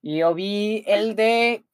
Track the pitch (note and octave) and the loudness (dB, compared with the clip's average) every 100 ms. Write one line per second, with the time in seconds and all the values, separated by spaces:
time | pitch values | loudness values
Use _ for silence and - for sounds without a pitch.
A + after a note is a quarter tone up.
0 | D#3 D#3 E3 E3+ G3 G3+ G#3+ G#3+ - G3+ | -6 0 0 0 -4 -2 -2 -4 0 0
1 | A3 G#3+ A3 A#3 A#3 A#3 _ | 0 0 2 4 2 -2 _